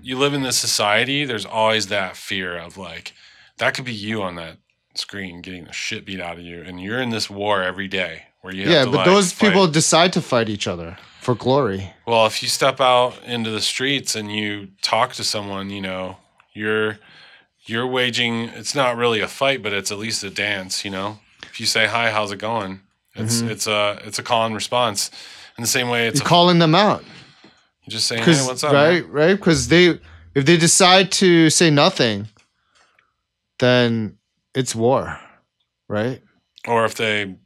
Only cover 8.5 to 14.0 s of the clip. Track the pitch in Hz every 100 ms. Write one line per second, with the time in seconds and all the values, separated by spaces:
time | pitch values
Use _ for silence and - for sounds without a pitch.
8.5 | 95 101 160 107 98 95 202 180 - 214
9.5 | 185 185 151 - 160 185 180 - 123 110
10.5 | 104 107 87 82 92 - - - 113 123
11.5 | 139 120 95 95 - - 113 110 - 120
12.5 | - 139 135 131 123 123 110 - 120 110
13.5 | 107 - - 131 135